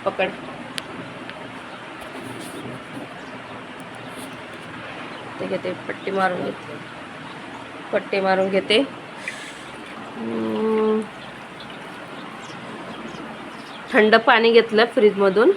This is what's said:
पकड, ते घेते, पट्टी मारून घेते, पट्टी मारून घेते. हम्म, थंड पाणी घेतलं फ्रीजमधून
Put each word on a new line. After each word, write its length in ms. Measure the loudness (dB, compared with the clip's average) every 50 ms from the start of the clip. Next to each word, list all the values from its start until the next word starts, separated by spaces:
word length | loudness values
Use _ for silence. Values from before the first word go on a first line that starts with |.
| -2
पकड, 240 | -2 2 2 0 0 0 -8 -10 -12 -10 -12 -12 -8 -8 -8 -8 -8 -12 -10 -10 -10 -12 -10 -12 -12 -12 -12 -12 -12 -12 -12 -12 -12 -12 -12 -12 -12 -12 -12 -12 -12 -12 -12 -12 -10 -12 -10 -10 -10 -10 -10 -10 -10 -10 -10 -10 -10 -10 -10 -10 -10 -12 -12 -12 -12 -12 -12 -12 -12 -12 -12 -12 -12 -12 -12 -12 -12 -12 -12 -12 -12 -10 -10 -10 -10 -12 -12 -12 -12 -12 -12 -12 -12 -12 -12 -12 -10 -10 -10 -10 -10 -12 -12 -10 -10 -6 -6
ते 60 | -2
घेते, 260 | -2 -2 -2 -2 -4
पट्टी 380 | -6 -6 -6 -6 -8 -4 -4 -2
मारून 340 | 2 2 2 2 2 0 -2
घेते, 320 | -4 -4 -6 -10 -12 -12 -12 -12 -12 -12 -12 -12 -12 -12 -12 -12 -12 -12 -12 -12 -12 -12 -12 -12 -12 -14 -12 -8 -2
पट्टी 280 | -2 -2 0 0 0 2
मारून 280 | 4 4 4 4 4 4
घेते. 320 | 4 2 4 6 4 4 4 2 -4 -12 -12 -14 -12 -10 -10 -10 -10 -10 -12 -12 -12 -12 -12 -12 -12 -12 -12 -12 -12 -12 -12 -10 -8
हम्म, 840 | -6 -4 -2 -2 -2 0 0 0 2 2 4 4 4 4 4 4 2 0 -2 -10 -12 -12 -12 -12 -14 -14 -14 -14 -14 -12 -12 -12 -12 -12 -12 -12 -12 -12 -12 -12 -12 -12 -12 -12 -12 -12 -12 -12 -12 -10 -10 -10 -10 -10 -10 -12 -10 -10 -10 -10 -10 -10 -10 -10 -12 -12 -12 -12 -12 -14 -12 -12 -12 -8 4
थंड 240 | 6 8 10 10 10
पाणी 360 | 8 10 8 8 8 8 10
घेतलं 320 | 10 8 8 8 6 6 6
फ्रीजमधून 680 | 6 6 8 8 8 8 8 4 6 8 8 8 8 6